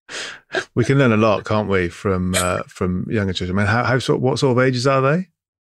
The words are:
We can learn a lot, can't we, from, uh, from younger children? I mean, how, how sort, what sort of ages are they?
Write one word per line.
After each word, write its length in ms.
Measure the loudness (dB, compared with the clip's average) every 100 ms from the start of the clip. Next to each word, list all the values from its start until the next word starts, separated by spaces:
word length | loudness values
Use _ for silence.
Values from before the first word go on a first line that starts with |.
| -16 -12 -12 -14 _ -8 -4
We 100 | -2
can 140 | 2 4
learn 140 | 4
a 60 | 4
lot, 280 | 4 2 0
can't 240 | -2 0
we, 200 | 0 0
from, 440 | -4 -2 -2 0 0
uh, 280 | -2 -4 -6
from 380 | -4 -4 -2 -2
younger 240 | -2 -2
children? 240 | -4 -4 0
I 20 |
mean, 100 | 0
how, 120 | 0
how 160 | 0 0
sort, 220 | 0 0
what 180 | 0 0
sort 180 | 0 2
of 60 |
ages 240 | 2 2 0
are 140 | 2
they? 260 | 2 0 -2 _ _ _